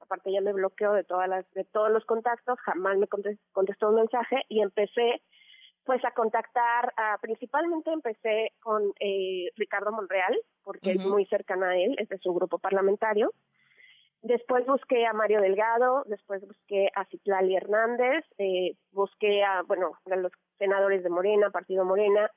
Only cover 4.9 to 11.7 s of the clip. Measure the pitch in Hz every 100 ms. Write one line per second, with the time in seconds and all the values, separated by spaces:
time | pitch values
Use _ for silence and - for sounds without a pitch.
4.9 | - 233 233 - _ - - - _ -
5.9 | 254 254 247 226 226 226 247 233 240 240
6.9 | - 220 202 226 226 240 277 339 330 320
7.9 | 320 240 214 226 214 220 - 233 214 202
8.9 | - 202 196 190 185 180 - 208 202 202
9.9 | 220 190 190 185 349 - _ - 190 190
10.9 | 185 190 202 190 202 - 185 185